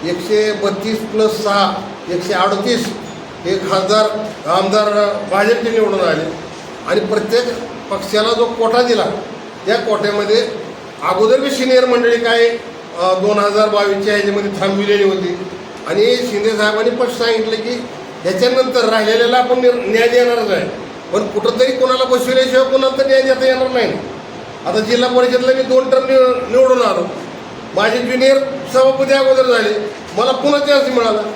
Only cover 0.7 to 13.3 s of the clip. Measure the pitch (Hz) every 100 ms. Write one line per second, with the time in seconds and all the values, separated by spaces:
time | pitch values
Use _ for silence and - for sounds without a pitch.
0.7 | 196 220 214 220 214 214 - 214 202 185
1.7 | 190 - - - 180 185 190 196 208 226
2.7 | 233 - - - - - - 175 190 190
3.7 | 190 190 214 214 - - - 151 185 196
4.7 | 208 208 208 208 - - 190 208 233 226
5.7 | 226 202 196 175 156 160 - - - -
6.7 | - - 196 202 214 - 233 247 - -
7.7 | - - 196 - 208 226 226 226 226 226
8.7 | 240 240 220 170 - - - - - 190
9.7 | 226 226 208 208 208 202 226 - - -
10.7 | - - - 160 185 220 262 277 269 254
11.7 | 254 254 240 240 233 233 233 233 233 -
12.7 | - - 170 185 185 202